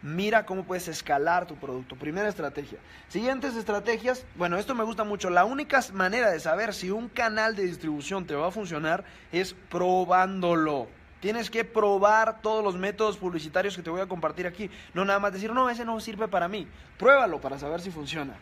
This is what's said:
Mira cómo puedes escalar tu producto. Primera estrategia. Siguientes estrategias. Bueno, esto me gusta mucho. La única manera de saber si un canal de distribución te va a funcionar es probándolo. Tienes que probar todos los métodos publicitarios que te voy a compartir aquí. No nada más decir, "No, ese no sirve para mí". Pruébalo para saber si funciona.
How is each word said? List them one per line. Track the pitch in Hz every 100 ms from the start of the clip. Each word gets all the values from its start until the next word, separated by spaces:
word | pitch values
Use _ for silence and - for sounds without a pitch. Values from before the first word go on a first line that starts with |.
Mira | 143 160 208 220 214
cómo | 190
puedes | 185 180 175
escalar | 156 - 143 147 180 175
tu | 147
producto. | 135 127 127 127
Primera | 143 170 214
estrategia. | 185 147 139 135 107 - - -
Siguientes | 185 240 269 277 226
estrategias. | 214 208 208 220 240 254 - -
Bueno, | 175 175
esto | 208
me | 254
gusta | 220 208
mucho. | 214 202 185
La | 175 196
única | 277 294 269 -
manera | 190 185 226 226
de | 165
saber | 160 165 220
si | 196 185
un | 208 233
canal | - 233 214 220 214
de |
distribución | 185 160 160 151 143 196 165
te |
va | 147 165
a |
funcionar | 196 196 156 156 180 196 - -
es | 170 185 - -
probándolo. | 175 180 185 175 185 185 190 180 170 156 143 113 - - -
Tienes | 190 226 214
que | 226
probar | 226 220 208 202 202 214 220 220
todos | 214 220
los | 208 180
métodos | 196 202 214 196
publicitarios | 180 170 156 151 196 185
que |
te | 170
voy | 170
a | 190
compartir | 185 160 151 180
aquí. | 180 202 - - 170
No | 196
nada | 196
más | 202
decir, | 190 214
"No, | 240 254
ese | 240 233
no | 220
sirve | 220 202 220
para | 196 175
mí". | 208 156 - - -
Pruébalo | 226 277 233 151
para | 135 139
saber | 143 165
si | 180
funciona. | 160 143 160 139 95